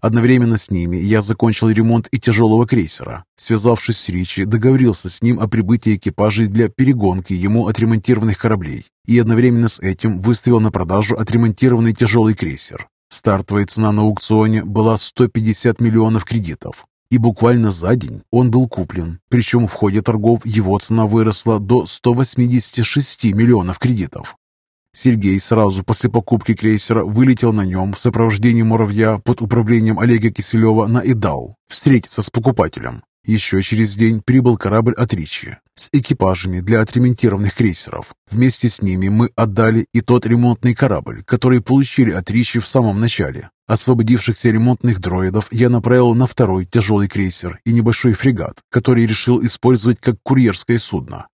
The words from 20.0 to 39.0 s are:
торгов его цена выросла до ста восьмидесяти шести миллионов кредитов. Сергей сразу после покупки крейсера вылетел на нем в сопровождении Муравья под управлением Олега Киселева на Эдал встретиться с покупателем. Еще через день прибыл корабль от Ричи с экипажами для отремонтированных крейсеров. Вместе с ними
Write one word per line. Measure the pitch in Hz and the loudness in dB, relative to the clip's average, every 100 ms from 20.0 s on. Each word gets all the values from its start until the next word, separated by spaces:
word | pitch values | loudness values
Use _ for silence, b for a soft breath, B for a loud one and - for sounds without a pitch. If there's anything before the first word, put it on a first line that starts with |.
торгов | 98 110 107 117 117 | 0 0 2 0 0
его | 107 95 98 | -2 0 -2
цена | - 113 107 | 0 0 2
выросла | 110 110 107 - 107 | 2 2 0 -2 -2
до | 101 123 - | 2 0 0
ста | - 127 | -4 -2
восьмидесяти | 120 131 - 123 123 - - | 0 0 0 0 0 -2 -4
шести | 113 - 139 - 117 | -2 -2 -2 -2 0
миллионов | 98 117 120 90 92 | 2 4 4 2 -4
кредитов. | 120 120 82 - - - _ _ _ _ _ - | -2 -2 -4 -8 -18 -20 _ _ _ _ _ -2
Сергей | 131 117 98 95 | 0 2 2 0
сразу | - 113 104 95 | 2 2 2 0
после | 92 110 98 | -4 -2 0
покупки | 110 101 117 - | -2 0 -2 0
крейсера | 110 110 110 - 113 | -2 0 0 0 -2
вылетел | 98 107 131 120 120 | -2 2 2 2 0
на | 110 95 | 0 -2
нем | 92 95 | -2 -4
в | 98 | -2
сопровождении | 127 107 113 104 117 117 | -2 0 0 2 2 2
Муравья | 113 113 107 104 110 107 | 2 2 0 2 0 0
под | - 123 | -2 -2
управлением | 110 117 110 117 110 110 | 0 0 2 2 2 0
Олега | 117 117 113 | 2 2 0
Киселева | - - 113 113 110 107 | -2 -2 2 2 2 2
на | 117 | 0
Эдал | - 120 98 69 60 - _ | 0 0 0 -4 -8 -18 _
встретиться | - - 131 - - | -2 2 2 2 -6
с | 107 | -4
покупателем. | - 117 117 80 - 60 58 _ _ - | -2 -2 0 -2 -2 -12 -14 _ _ -2
Еще | 110 - 95 | -2 0 -2
через | 95 110 113 101 | -2 -2 -2 0
день | 113 113 | 0 0
прибыл | - 127 123 117 | 0 2 4 2
корабль | 98 104 113 | 0 0 0
от | - 120 98 | 0 -2 -4
Ричи | 76 - - - _ | -6 -10 -12 -18 _
с | - - | -8 -2
экипажами | - 123 131 95 92 95 90 | -2 0 0 0 0 -4 -6
для | 92 113 | 0 0
отремонтированных | 110 127 123 120 117 98 104 - | 0 0 0 2 0 0 -4 0
крейсеров. | 113 87 - - - - _ | -2 0 -8 -10 -14 -20 _
Вместе | 107 127 127 120 | 0 0 2 -2
с | - | -2
ними | 101 92 | -2 -2